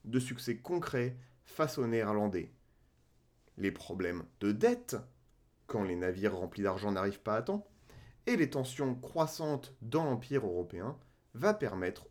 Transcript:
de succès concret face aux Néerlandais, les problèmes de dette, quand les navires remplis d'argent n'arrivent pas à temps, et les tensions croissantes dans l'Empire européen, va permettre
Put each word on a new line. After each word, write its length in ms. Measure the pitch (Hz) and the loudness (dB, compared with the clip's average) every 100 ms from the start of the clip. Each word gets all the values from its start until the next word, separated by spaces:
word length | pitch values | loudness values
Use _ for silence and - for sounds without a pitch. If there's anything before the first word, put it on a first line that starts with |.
de 160 | - 127 | 0 0
succès 380 | 127 120 120 117 | 0 -6 -4 -4
concret 580 | - 175 165 131 123 127 - - - | -2 -2 0 0 -2 -4 -14 -20 -12
face 320 | - 151 - | -2 -2 0
aux 100 | 120 | 2
Néerlandais, 640 | 117 104 107 104 92 - - _ _ _ _ _ _ _ _ _ - | 2 2 4 2 0 -4 -10 _ _ _ _ _ _ _ _ _ -2
les 140 | 95 | -2
problèmes 540 | 87 - 92 87 87 85 - | -2 -6 -4 -2 -2 -6 -2
de 100 | 104 | 0
dette, 460 | 107 226 240 - 107 - - _ _ _ _ - | 4 4 4 -2 -8 -8 -20 _ _ _ _ -6
quand 180 | 113 | -2
les 120 | 98 87 | 0 0
navires 400 | 90 92 101 90 | 0 2 0 0
remplis 260 | 90 - | -4 0
d'argent 300 | 98 95 104 | 0 2 0
n'arrivent 300 | 95 98 98 | 2 0 -2
pas 160 | - 107 | -2 0
à 40 | |
temps, 260 | 123 202 - - - - - - - | 0 -2 -4 -20 -20 -20 -20 -8 0
et 100 | 233 | 4
les 140 | 143 | 4
tensions 460 | 143 123 - 135 127 | 2 -4 0 -2 -2
croissantes 760 | - 170 156 - 156 143 - - | -4 0 0 0 -2 -2 -4 -14
dans 220 | 113 147 | 0 2
l'Empire 420 | 156 120 - 139 107 | 2 0 0 0 0
européen, 520 | 87 87 87 104 123 - _ _ | -2 -2 -4 -6 -8 -14 _ _
va 200 | 113 185 | 0 2
permettre 540 | 214 127 92 90 - - | 2 0 0 -2 -2 -10